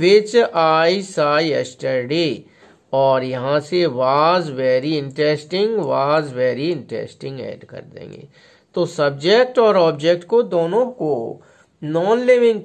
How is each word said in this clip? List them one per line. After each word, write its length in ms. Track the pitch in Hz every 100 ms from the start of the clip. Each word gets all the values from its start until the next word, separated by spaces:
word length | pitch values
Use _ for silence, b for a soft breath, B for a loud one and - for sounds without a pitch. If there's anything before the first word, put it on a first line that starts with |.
which 440 | 170 208 214 240 226 170
I 460 | 160 160 165 196 190 -
saw 240 | 147 147 165
yesterday", 840 | 131 127 - 135 131 123 160 160 110 b b b b _
और 320 | 135 135 131
यहाँ 360 | 127 127 131 147
से 260 | 143 180 165
was 560 | 127 127 143 156 180
very 600 | 160 131 131 127 147 156
interesting, 640 | 139 139 151 147 151 185 214 220
was 440 | 143 135 139 156
very 540 | 147 127 127 120 156 160
interesting 640 | - 113 113 - 135 135
ऐड 240 | 107 -
कर 160 | - -
देंगे। 480 | - - 87 - 139 b b b _
तो 120 | - 170
सब्जेक्ट 720 | - 143 139 160 226 254 254
और 180 | 220 190
ऑब्जेक्ट 480 | 165 147 156 175
को, 180 | 175 233
दोनों 440 | 214 180 165 208 247
को, 560 | - 156 131 113 - b b b _
नॉन 380 | 151 160 190 240
लिविंग 400 | 247 247 233 214